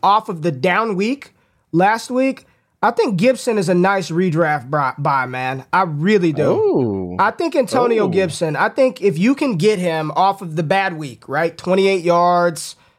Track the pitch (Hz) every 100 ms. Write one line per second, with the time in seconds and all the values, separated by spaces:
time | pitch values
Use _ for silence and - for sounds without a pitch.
0 | 180 208 214 175 165 131 170 185 226 185
1 | 214 277 - _ _ _ _ 160 190 220
2 | - 254 262 - - _ _ _ 208 240
3 | 415 185 233 262 - 214 175 180 185 196
4 | 180 165 185 156 160 151 123 151 135 127
5 | 147 139 127 127 127 135 - 175 185 147
6 | 170 214 175 151 147 349 427 226 120 98
7 | 90 90 196 226 339 302 233 262 240 220
8 | 196 180 185 - 160 143 202 214 262 190
9 | 196 151 214 277 294 185 202 208 180 160
10 | 156 147 190 196 180 156 156 196 190 160
11 | 151 113 - 139 170 165 180 185 196 190
12 | 170 175 175 175 175 151 - - _